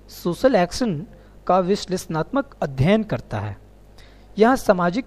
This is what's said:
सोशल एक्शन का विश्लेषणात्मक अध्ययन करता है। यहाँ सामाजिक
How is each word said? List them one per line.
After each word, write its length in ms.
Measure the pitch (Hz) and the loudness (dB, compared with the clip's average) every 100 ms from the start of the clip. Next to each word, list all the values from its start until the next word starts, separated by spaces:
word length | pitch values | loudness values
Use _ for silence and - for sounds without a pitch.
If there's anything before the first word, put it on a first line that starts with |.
| - | -20
सोशल 460 | - 185 170 262 | -10 -6 2 2
एक्शन 520 | 233 175 - 247 151 - - - - - | 4 2 0 -2 -2 -6 -16 -20 -10 0
का 120 | 180 | 0
विश्लेषणात्मक 960 | 180 202 - 180 - 160 156 277 - - | 2 -2 -2 -8 -4 -4 -2 -4 -4 -6
अध्ययन 400 | 170 135 139 220 | -6 0 2 2
करता 380 | 220 - - 107 | 0 -6 -6 -8
है। 180 | 104 98 - - - - - - - - | -8 -10 -18 -20 -20 -20 -20 -20 -8 2
यहाँ 180 | 220 262 | 4 4
सामाजिक 480 | - 190 175 185 | 2 2 2 -2